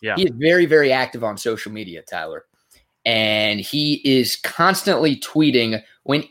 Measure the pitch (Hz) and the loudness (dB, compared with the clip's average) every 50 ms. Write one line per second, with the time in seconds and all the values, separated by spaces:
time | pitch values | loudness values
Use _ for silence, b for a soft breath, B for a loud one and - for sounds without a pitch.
0 | 110 110 98 175 190 156 120 120 147 165 175 180 175 143 156 151 143 135 131 127 | -6 -4 0 0 0 0 0 0 0 2 2 2 4 4 4 4 4 4 2 0
1 | 127 120 - 117 117 107 104 98 - 117 110 104 - 104 107 107 101 92 82 78 | 0 -4 -6 -6 -6 -6 -6 -6 -6 -6 -6 -6 -8 -10 -12 -12 -12 -12 -14 -16
2 | - - 95 85 78 80 78 73 - _ _ _ b b b b b _ _ _ | -14 -12 -10 -10 -10 -10 -12 -14 -16 _ _ _ b b b b b _ _ _
3 | - 113 113 110 110 107 107 107 107 107 107 101 98 - 143 147 147 147 147 - | -2 0 0 2 2 2 2 0 0 0 -2 -4 -4 -4 -4 -2 0 0 -2 0
4 | - 139 131 131 120 - - - - - - - 170 190 185 - - 202 175 120 | 2 2 4 4 2 0 -2 -6 -8 -6 -2 2 2 2 2 0 0 0 2 2
5 | 156 151 135 - - - - 156 156 147 127 120 117 113 110 107 b b b b | 2 0 0 -2 -6 -2 0 2 2 4 4 2 2 0 -2 -4 b b b b
6 | b - 139 151 151 - | b -2 -2 -2 -2 0